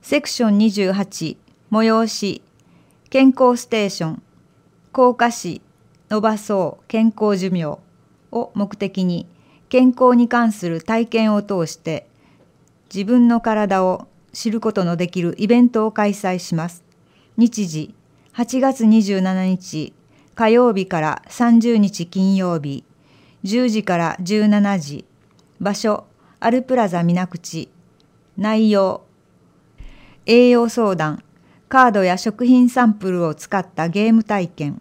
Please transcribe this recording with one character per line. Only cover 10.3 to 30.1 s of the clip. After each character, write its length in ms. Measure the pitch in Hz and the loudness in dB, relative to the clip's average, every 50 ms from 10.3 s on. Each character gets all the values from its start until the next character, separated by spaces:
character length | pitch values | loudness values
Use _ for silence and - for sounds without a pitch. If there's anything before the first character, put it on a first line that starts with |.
| 247 240 240 226 | 0 0 0 0
す 180 | 208 - 185 175 | -2 -4 -6 -6
る 140 | 165 165 | -6 -6
体 240 | - - 220 226 233 | -4 -4 -2 -2 -2
験 280 | 226 226 226 220 220 214 | -2 -2 0 0 2 0
を 80 | 208 | -2
通 240 | 202 208 202 185 165 | -2 -4 -4 -4 -4
し 100 | 156 - | -6 -8
て、 320 | _ _ 165 156 135 - _ _ _ _ _ _ _ _ _ _ _ _ _ _ _ _ _ | _ _ -8 -8 -8 -10 _ _ _ _ _ _ _ _ _ _ _ _ _ _ _ _ _
自 120 | - 185 202 | -10 -8 -2
分 240 | 196 247 247 240 233 | 2 4 4 6 4
の 120 | 233 233 | 4 2
体 440 | 233 226 220 214 214 196 196 190 185 | 0 0 0 0 0 0 0 0 0
を 240 | 185 185 - - _ _ _ _ _ | 0 -2 -4 -8 _ _ _ _ _
知 180 | _ - - 226 | _ -8 -6 -4
る 100 | 208 233 | -4 -2
こ 120 | - 220 | -4 -4
と 120 | 208 202 185 | -2 -2 -2
の 120 | 170 170 | -2 -2
で 100 | 165 180 | -4 -4
き 160 | 175 - 185 | -4 -4 -4
る 140 | 170 170 - - | -4 -4 -4 -4
イ 80 | 208 | 0
ベ 160 | 196 240 240 | 2 4 4
ン 60 | 247 240 | 4 4
ト 180 | 247 226 214 | 2 0 -2
を 60 | 220 | -2
開 200 | 214 - 208 202 202 | -2 -2 -2 -2 -2
催 260 | 208 - 185 185 180 | -4 -4 -4 -4 -4
し 160 | 175 - 170 | -6 -6 -6
ま 120 | 160 160 175 | -6 -6 -8
す。 140 | - - _ _ _ _ _ _ _ _ _ _ _ | -12 -16 _ _ _ _ _ _ _ _ _ _ _
日 320 | - 233 233 - 220 208 175 | 0 0 2 2 -2 -6 -6
時、 260 | 156 156 156 - - _ _ _ _ _ _ _ | -6 -8 -8 -10 -14 _ _ _ _ _ _ _
八 280 | _ - 240 240 254 262 | _ -6 -6 -4 -2 0
月 240 | 247 269 262 262 226 | 0 0 0 2 4
二 180 | 220 220 226 | 4 4 4
十 180 | 208 196 202 190 | 4 2 -2 -2
七 260 | 185 185 190 185 185 | -2 -2 -2 -2 0
日 480 | 185 185 185 - - - 156 147 - _ _ _ _ _ _ _ _ _ | -2 -2 -4 -6 -10 -10 -10 -10 -10 _ _ _ _ _ _ _ _ _
火 140 | - 233 220 | -2 2 4
曜 260 | 226 240 247 240 214 | 4 4 4 4 2
日 120 | 196 190 | 0 -4
か 140 | 185 180 165 | -4 -4 -4
ら 220 | 151 156 - - _ - | -2 -4 -4 -6 _ -20
三 320 | - - 240 240 233 233 | -4 -2 2 4 4 4
十 160 | 220 240 233 | 4 4 2
日 300 | 220 208 196 - - 170 | 2 2 0 0 -6 -12
金 280 | 175 - 190 190 190 196 | -8 -4 -2 0 2 2
曜 240 | 190 185 180 170 160 | 0 0 -2 -4 -4
日、 260 | 143 143 139 131 - _ _ _ _ _ _ _ _ _ _ _ - | -6 -8 -10 -10 -14 _ _ _ _ _ _ _ _ _ _ _ -8
十 240 | 190 208 240 254 247 | -4 -2 0 0 0
時 160 | 214 220 202 | -2 -2 -2
か 140 | - 180 170 | -2 -2 -2
ら 180 | 170 165 - - | -2 -4 -4 -6
十 280 | 185 170 208 214 214 208 | -6 -4 -2 0 2 2
七 300 | 208 208 202 202 202 185 | 4 2 2 0 0 -4
時。 260 | 147 143 143 131 - _ _ _ _ _ _ _ _ _ _ _ | -4 -8 -12 -14 -16 _ _ _ _ _ _ _ _ _ _ _
場 140 | 180 196 202 | -6 -6 -6
所、 320 | - - - - - - _ _ _ _ _ _ _ | -4 -2 -4 -4 -4 -6 _ _ _ _ _ _ _
ア 100 | - 233 | -2 0
ル 120 | 226 254 | 0 0
プ 120 | 247 - 254 | -2 0 0
ラ 140 | 247 226 196 | 0 0 0
ザ 160 | 170 175 170 | -2 -2 0
水 220 | 170 175 180 185 175 | 0 0 0 -2 -6
口。 400 | - 170 _ - - 165 - _ _ _ _ _ _ _ _ _ _ _ _ _ _ | -10 -14 _ -12 -12 -12 -12 _ _ _ _ _ _ _ _ _ _ _ _ _ _
内 340 | - 196 214 220 220 220 214 | -6 -4 -2 0 2 2 4
容、 320 | 208 196 190 185 - - _ _ _ _ _ _ _ _ _ _ _ _ _ _ _ _ - - - - - - | 4 2 2 0 -2 -6 _ _ _ _ _ _ _ _ _ _ _ _ _ _ _ _ -20 -20 -20 -20 -20 -20